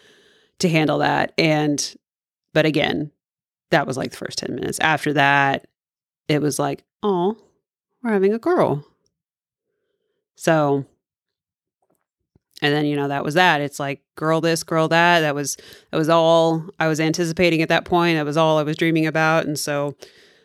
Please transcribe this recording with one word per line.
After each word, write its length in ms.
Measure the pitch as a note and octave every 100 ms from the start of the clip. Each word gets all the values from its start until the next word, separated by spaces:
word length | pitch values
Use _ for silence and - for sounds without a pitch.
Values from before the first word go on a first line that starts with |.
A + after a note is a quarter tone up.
| _ _ _ _ _ _
to 80 | F#3
handle 300 | E3 D3+ D3
that. 340 | C#3+ C#3+ D3 -
And, 580 | D#3+ D3+ D3+ C#3+ - - _ _ _ _ _
but 120 | D#3
again, 460 | D#3 D3+ D3 - D3+ _ _ _ _ _ _
that 160 | E3 C#3
was, 100 | C3
like, 140 | -
the 60 | -
first 220 | - -
ten 160 | -
minutes. 240 | A#2+ - -
After 320 | D#3 D#3 D3+
that, 540 | D3 C#3 C#3+ C#3 C3 - _ _ _ _ _ -
it 140 | D3+
was 180 | D3 C3
like, 260 | C#3+ C#3+ _ _
"Oh, 340 | G#3 F#3 F3+ A3+ _ _ _ _ _ _
we're 100 | A#3+
having 200 | G#3 F#3+
a 60 | A3+
girl." 480 | D#4+ F4+ D#3 C#3+ - _ _ _ _ _ _ _ _ _ _ _ _ _ _ _
So, 480 | - D#3+ D3 C#3 C3+ _ _ _ _ _ _ _ _ _ _ _ _ _ _ _ _ -
and 140 | D3
then, 120 | D3 D3
you 100 | D3
know, 120 | C#3
that 160 | C#3
was 100 | -
that. 260 | D3+ F3+ D3+
It's 180 | C#3+ -
like, 240 | C#3 C#3 _ -
"Girl 240 | D#3 D#3+
this, 220 | E3 D#3+
girl 260 | - E3 D#3+
that." 320 | E3 F3 E3+
That 140 | D#3
was, 220 | C#3+ C#3+ - - - _
that 60 | D#3
was 120 | D#3
all 560 | E3 D#3+ E3 E3 D#3+ D#3+ -
I 100 | D#3+
was 100 | D#3
anticipating 640 | D#3+ E3 E3+ E3 F3+ D#3+
at 60 | D#3+
that 160 | E3
point. 320 | - F3+ E3+ D#3+
That 80 |
was 120 | D3 D3
all 220 | D#3+ D#3
I 40 |
was 140 | D3+ D#3
dreaming 300 | E3 D#3+ D#3+
about. 400 | D#3 D#3+ D#3+ C#3+
And 120 | D3
so 380 | - C#3+ D3 C#3 - _ _ _